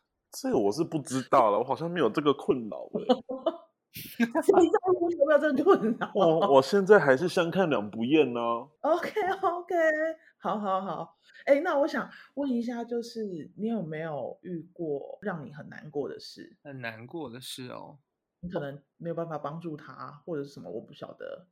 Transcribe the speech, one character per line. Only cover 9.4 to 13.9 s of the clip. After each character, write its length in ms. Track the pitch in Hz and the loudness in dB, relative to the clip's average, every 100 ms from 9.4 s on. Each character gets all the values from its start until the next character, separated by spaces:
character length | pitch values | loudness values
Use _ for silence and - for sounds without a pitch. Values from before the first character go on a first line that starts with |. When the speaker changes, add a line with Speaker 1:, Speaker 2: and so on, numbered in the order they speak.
| 370 349 349 349 320 311 320 320 _ _ | -2 -4 -4 0 0 0 -2 -6 _ _
Speaker 3:
好， 200 | 196 208 | -6 -4
好， 240 | 202 190 | -2 -4
好。 360 | 190 160 165 _ _ - | -4 -8 -10 _ _ -6
哎， 160 | - 285 | 2 2
那 180 | 349 285 | 2 0
我 80 | 302 | -2
想 240 | 240 - - - - | -2 -8 -12 -14 -8
问 140 | 285 | -4
一 120 | 240 | -4
下， 240 | 233 240 233 | -4 -8 -6
就 160 | 240 | -8
是 500 | 226 226 208 170 - - | -8 -8 -8 -10 -14 -8
你 100 | 220 | -6
有 140 | 226 | -6
没 180 | 160 | -6